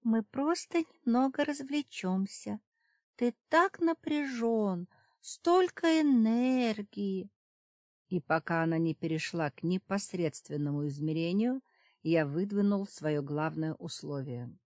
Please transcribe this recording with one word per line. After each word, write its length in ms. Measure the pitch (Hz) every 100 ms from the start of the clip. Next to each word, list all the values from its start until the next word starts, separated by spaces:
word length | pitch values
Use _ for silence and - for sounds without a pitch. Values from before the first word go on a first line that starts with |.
Мы 200 | - 226
просто 600 | 214 - 285 349 - 339 330 _ -
немного 380 | 233 262 262
развлечёмся. 1160 | 294 294 277 285 285 - 185 185 196 - - 208 _ _ _ _ _ _
Ты 180 | 240 - _
так 300 | 311 370 -
напряжён, 1080 | 330 330 - 302 285 247 233 226 208 180 180 _ _ _
столько 800 | - - - 349 370 - 339 320
энергии. 1300 | 302 254 220 226 247 262 240 214 208 - 202 190 190 _ _ _ _ _ _ _ _
И 120 | 185
пока 440 | - 160 - 165
она 140 | 165 165
не 160 | 165
перешла 560 | 156 165 160 - 175 156
к 120 | -
непосредственному 1200 | 165 185 - 196 202 185 170 - - 147 147 143 147
измерению, 760 | 143 156 156 165 185 226 262 - _ _ _
я 240 | - 165 151
выдвинул 600 | 147 202 202 202 202 196
своё 360 | - 151 151
главное 520 | 143 147 156 156 156
условие. 800 | 156 165 - - 143 127 123 120 -